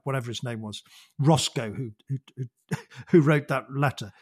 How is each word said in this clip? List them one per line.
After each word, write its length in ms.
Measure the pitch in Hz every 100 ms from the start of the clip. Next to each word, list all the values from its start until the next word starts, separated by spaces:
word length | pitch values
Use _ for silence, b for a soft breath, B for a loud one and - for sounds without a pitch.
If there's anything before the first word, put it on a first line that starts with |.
whatever 240 | 139 135 120
his 160 | 107
name 160 | 123 113
was, 240 | 107 101 b b b -
Roscoe, 540 | 139 156 - 143 110
who, 180 | 98 120 - -
who, 100 | 135 - -
who, 400 | 127 _ _ 170 B
<laughs> 160 | B -
who 100 | 175
wrote 260 | 143 147 -
that 260 | 139 -
letter. 380 | 135 143 - 107 b